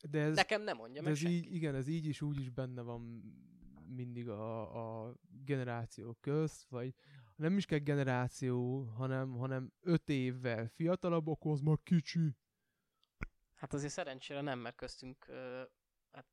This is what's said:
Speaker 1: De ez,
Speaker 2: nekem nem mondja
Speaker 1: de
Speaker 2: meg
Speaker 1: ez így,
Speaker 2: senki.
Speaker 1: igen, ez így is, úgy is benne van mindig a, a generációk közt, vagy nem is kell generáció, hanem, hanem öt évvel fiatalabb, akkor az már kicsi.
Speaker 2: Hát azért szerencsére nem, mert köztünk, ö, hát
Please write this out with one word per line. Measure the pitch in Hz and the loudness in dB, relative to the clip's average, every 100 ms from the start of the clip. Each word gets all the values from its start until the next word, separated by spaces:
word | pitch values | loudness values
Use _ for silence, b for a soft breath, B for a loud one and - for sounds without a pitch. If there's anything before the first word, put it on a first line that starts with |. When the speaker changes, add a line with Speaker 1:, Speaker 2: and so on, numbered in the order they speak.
| 151 | -2
Speaker 1:
De | 151 | 2
ez, | 151 | 4
Speaker 2:
nekem | 196 - 214 | 6 6 4
nem | 214 120 | 0 -4
mondja | 113 139 | -6 -4
Speaker 1:
de | 160 | 0
Speaker 2:
meg | 147 | 2
Speaker 1:
ez | |
így, | 170 175 | 2 2
Speaker 2:
senki. | 170 | 0
Speaker 1:
igen, | 175 156 | -2 0
ez | 135 131 | 0 0
így | 165 | 0
is, | 151 135 | 0 0
úgy | 147 139 | -2 -2
is | 127 | -2
benne | 123 127 123 | -4 -6 -6
van | 120 120 117 117 107 65 - - - - - | -6 -6 -8 -10 -14 -16 -20 -20 -20 -16 -10
mindig | 127 123 120 117 | -8 -6 -6 -4
a, | 104 110 113 107 117 113 113 117 | -4 -4 -4 -4 -6 -6 -6 -8
a | 120 - 131 | -12 -18 -8
generációk | 135 135 123 117 113 - 113 - | -2 0 0 -2 -6 -8 -10 -6
közt, | 139 151 156 - - | 0 2 2 -2 -10
vagy | 123 131 - B 139 B | -6 -6 -8 B -20 B
nem | B 160 196 | B 2 2
is | |
kell | - 156 | 4 2
generáció, | 147 143 131 123 123 - 127 123 123 135 | 4 2 4 2 2 0 0 2 2 0
hanem, | 120 113 131 131 135 120 | -4 -2 0 0 -2 -2
hanem | 131 131 127 - | -2 -2 -6 -4
öt | 175 160 - | 2 4 4
évvel | 139 127 127 127 113 117 | 2 2 0 0 0 -2
fiatalabb, | - 165 185 180 170 156 | 0 2 2 2 2 2
akkor | 151 156 | 0 2
az | 147 | 2
már | 151 151 | 4 4
kicsi. | - 170 - 170 156 - _ _ _ _ _ _ _ - - _ _ | 6 4 4 2 2 0 _ _ _ _ _ _ _ -14 -14 _ _
Speaker 2:
Hát | - 143 | -12 -4
azért | 143 147 | -2 -2
szerencsére | - 147 131 - 139 | -4 -6 -8 -6 -4
nem, | 143 123 | -2 -2
mert | 117 | -4
köztünk, | - 127 - 127 127 - | -8 -10 -10 -14 -14 -14
ö, | 131 127 127 127 _ _ _ _ | -10 -8 -10 -12 _ _ _ _
hát | 139 - | -20 -20